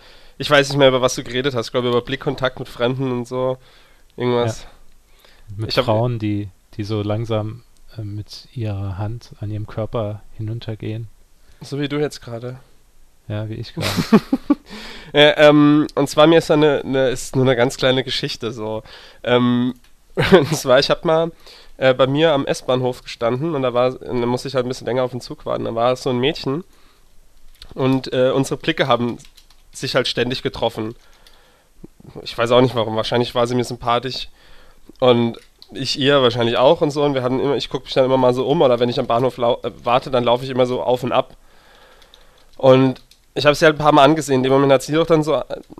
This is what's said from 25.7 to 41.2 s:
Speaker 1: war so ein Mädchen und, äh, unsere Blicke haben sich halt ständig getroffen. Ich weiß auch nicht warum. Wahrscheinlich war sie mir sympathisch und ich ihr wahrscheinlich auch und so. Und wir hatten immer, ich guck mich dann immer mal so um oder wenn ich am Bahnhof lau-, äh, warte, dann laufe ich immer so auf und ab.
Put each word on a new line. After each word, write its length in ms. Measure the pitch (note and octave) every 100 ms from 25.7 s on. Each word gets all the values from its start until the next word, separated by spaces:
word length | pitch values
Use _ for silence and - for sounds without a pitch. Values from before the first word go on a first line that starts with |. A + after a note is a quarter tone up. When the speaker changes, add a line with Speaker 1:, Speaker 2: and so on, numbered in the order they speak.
| A2+
Speaker 1:
war 200 | A#2+ B2+
so 140 | C#3
ein 100 | B2
Mädchen 440 | C3+ E3+ C3+ D3+ - - - _ _ - - - - - -
und, 380 | - C3 C3 -
äh, 180 | C3 C3
unsere 260 | C3+ C3+ C#3+
Blicke 300 | - D#3+ C#3
haben 300 | A#2+ A#2+ - - - _ - _
sich 220 | - C3+ C#3
halt 120 | -
ständig 360 | - B2 C3
getroffen. 520 | C3 - A#2 A2+ A2 - _ - - _ _ _ _ - - _ - -
Ich 140 | - -
weiß 140 | A#2
auch 100 | B2
nicht 140 | B2+ A#2+
warum. 200 | A2 A2
Wahrscheinlich 400 | - A#2+ A#2+ B2
war 100 | A#2+
sie 80 | B2
mir 80 |
sympathisch 640 | A2+ A#2+ A#2+ A#2+ B2+ - - - - - - - - -
und 380 | B2+ A#2+ A#2 G#2+ - _ -
ich 260 | G2+ C3 -
ihr 220 | C3 C#3+
wahrscheinlich 340 | B2 A#2+ A#2 A#2
auch 240 | C3 E3
und 80 | D#3
so. 120 | D3
Und 100 | D3 C3
wir 60 |
hatten 160 | B2 B2+
immer, 160 | C3 A#2
ich 120 | -
guck 140 | C#3 -
mich 80 |
dann 120 | C#3 C3
immer 120 | C3
mal 160 | B2+
so 140 | B2 B2
um 140 | E3
oder 160 | C#3 A#2+
wenn 100 | B2
ich 100 | A#2+
am 80 | -
Bahnhof 300 | A#2 C3 C3
lau-, 220 | A#2+ B2
äh, 80 | A#2+ D#2+
warte, 260 | A#2+ B2+ D3+
dann 120 | B2+ A#2+
laufe 180 | B2 C3+
ich 60 |
immer 140 | B2+ B2
so 140 | B2
auf 200 | G2+ B2
und 80 | B2+
ab. 240 | B2